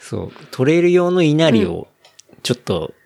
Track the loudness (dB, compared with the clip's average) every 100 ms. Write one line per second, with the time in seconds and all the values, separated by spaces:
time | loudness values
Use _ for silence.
0 | -8 -10 -10 -14 -10 -2 2 2 2 2
1 | 2 0 2 2 2 2 0 -6 -12 _
2 | _ _ _ -10 -6 -6 -6 -6 -8 -14